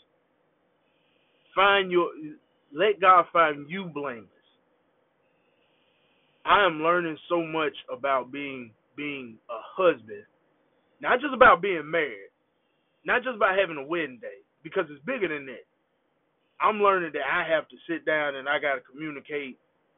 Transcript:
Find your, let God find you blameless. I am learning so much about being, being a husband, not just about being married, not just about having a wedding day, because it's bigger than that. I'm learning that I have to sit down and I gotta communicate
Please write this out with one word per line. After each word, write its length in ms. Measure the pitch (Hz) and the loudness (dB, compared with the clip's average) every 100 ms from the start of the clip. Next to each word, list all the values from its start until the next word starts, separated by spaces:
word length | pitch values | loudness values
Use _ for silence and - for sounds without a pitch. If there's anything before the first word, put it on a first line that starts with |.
| _ _ _ _ _ _ _ _ _ _ _ _ _ _ _ - | _ _ _ _ _ _ _ _ _ _ _ _ _ _ _ 2
Find 360 | 196 196 190 | 4 4 4
your, 180 | 175 170 - 151 151 _ _ _ | 2 0 -4 -16 -18 _ _ _
let 280 | 143 202 202 | -2 0 2
God 240 | 185 185 170 | 6 6 6
find 360 | 175 160 147 143 | 4 2 2 -8
you 160 | 185 185 | -10 -10
blameless. 360 | 147 143 117 98 _ _ _ _ _ _ _ _ _ _ _ _ _ _ _ _ _ _ _ _ _ - | -8 -10 -10 -16 _ _ _ _ _ _ _ _ _ _ _ _ _ _ _ _ _ _ _ _ _ 2
I 200 | 185 190 | 4 4
am 160 | 156 | 2
learning 360 | 156 175 170 151 - | 0 2 0 -6 -2
so 140 | 175 | -2
much 300 | 165 160 151 143 - | -2 -2 -2 -4 -14
about 400 | 127 139 135 123 | -8 -2 -2 -2
being, 400 | 139 143 135 117 110 _ - | -10 -10 -12 -16 _ _ -12
being 400 | 147 139 127 113 - | -10 -10 -14 -18 -14
a 100 | 117 - - | -14 -12 0
husband, 460 | 180 139 110 104 - _ _ _ _ _ _ _ | 2 2 -4 -18 -20 _ _ _ _ _ _ _
not 200 | 147 240 | -2 -2
just 120 | 285 254 | 0 6
about 260 | 247 175 | 8 8
being 280 | 196 175 147 | 2 -4 -4
married, 420 | 170 147 104 98 _ _ _ _ _ _ _ 160 | -4 -4 -8 -20 _ _ _ _ _ _ _ -4
not 180 | 226 | -2
just 140 | 240 226 | -2 -2
about 200 | 208 190 | 0 2
having 180 | 190 156 | -2 -2
a 80 | 135 | -6
wedding 320 | 170 151 123 | -6 -6 -10
day, 200 | - - _ _ | -18 -18 _ _
because 220 | 160 190 165 | -8 -6 -6
it's 120 | 147 151 | -8 -8
bigger 220 | 262 185 | -6 -4
than 180 | 151 135 | -6 -12
that. 180 | 113 - _ _ _ _ _ _ _ _ - | -18 -20 _ _ _ _ _ _ _ _ -2
I'm 180 | 160 214 | -2 2
learning 300 | 202 190 170 | 2 2 -2
that 140 | 147 135 | -6 -4
I 160 | 170 165 | -4 -2
have 180 | 160 147 | -2 -4
to 80 | 123 - | -14 -10
sit 160 | 160 156 | -8 -2
down 300 | 156 147 139 | -2 -2 -6
and 140 | 131 | -4
I 100 | 147 | -2
gotta 220 | 147 135 - | -2 -4 -8
communicate 680 | 131 156 143 127 147 135 117 _ _ _ | -14 -12 -12 -10 -10 -10 -16 _ _ _